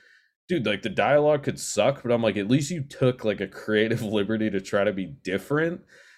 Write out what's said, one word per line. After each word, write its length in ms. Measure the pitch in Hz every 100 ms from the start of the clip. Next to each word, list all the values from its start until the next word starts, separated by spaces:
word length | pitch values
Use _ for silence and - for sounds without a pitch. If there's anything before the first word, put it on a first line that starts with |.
| _ _ _ _ -
dude, 180 | - 107
like, 160 | 101
the 80 | 113
dialogue 520 | 95 104 147 147 151
could 160 | 139 -
suck, 420 | - - 113 139
but 100 | 120
I'm 100 | 120
like, 140 | 113 98
at 100 | 101
least 220 | 139 143
you 120 | 175
took, 420 | 135 - 127 123
like, 160 | 107 101
a 80 | 95
creative 540 | - - 107 113 110
<laughs> 20 |
liberty 460 | 110 107 98 110 107
to 100 | 95
try 240 | 98 104
to 80 | 98
be 140 | 95 87
different. 760 | 71 90 95 - 147 165 185 - - -